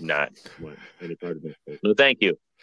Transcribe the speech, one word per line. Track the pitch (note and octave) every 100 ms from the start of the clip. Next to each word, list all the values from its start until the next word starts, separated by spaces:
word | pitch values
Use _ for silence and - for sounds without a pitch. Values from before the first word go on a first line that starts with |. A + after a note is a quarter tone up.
not | D#2+ D2 C#2+ - - -
want | D#2+ D2 - -
any | E2+
part | E2 F2 D#2+
of |
Nick | D#2 - -
Foles. | D2
No, | G#2
thank | G#2+ C#3 B2
you. | G2 D#2 _ _